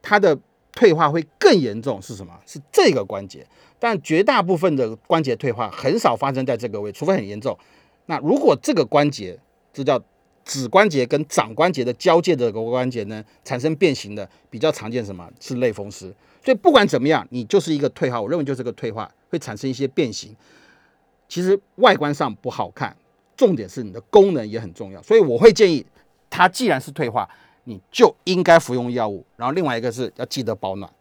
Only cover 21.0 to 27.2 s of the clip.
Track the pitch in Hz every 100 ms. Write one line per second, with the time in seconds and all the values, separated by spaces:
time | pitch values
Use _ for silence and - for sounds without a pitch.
21 | _ _ _ - 185 196 _ - 233 190
22 | 147 143 143 104 123 - 92 - 113 -
23 | _ _ _ - 247 156 95 - 110 92
24 | - 214 196 160 107 110 101 85 101 98
25 | - 226 170 120 226 202 202 151 - _
26 | _ _ _ - 185 185 247 135 131 143
27 | 131 113